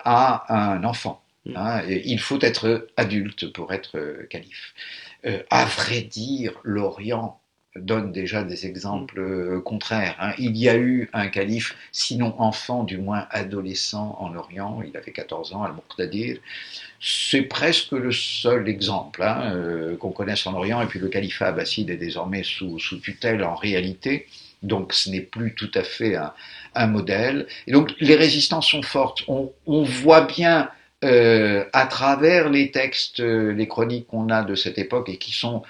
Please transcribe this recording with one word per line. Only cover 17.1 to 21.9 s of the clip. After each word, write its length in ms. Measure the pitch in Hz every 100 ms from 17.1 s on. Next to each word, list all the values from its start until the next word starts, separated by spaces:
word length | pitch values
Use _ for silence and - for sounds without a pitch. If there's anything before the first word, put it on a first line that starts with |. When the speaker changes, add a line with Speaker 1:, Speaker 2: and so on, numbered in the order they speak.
| - - 139
Speaker 1:
presque 480 | 131 - 156 165 -
le 180 | 135 123
seul 580 | 120 - - 120 123 104
exemple, 540 | 98 98 95 - -
hein, 300 | 98 123 120 90
euh, 420 | 85 82 80 87
qu'on 140 | 95
connaisse 340 | - 98 101 95
en 80 |
Orient, 280 | 92 95 117
et 60 | 110
puis 120 | 95
le 100 | 92
califat 380 | 98 98 - 95
abbasside 420 | 87 85 -
est 80 | 95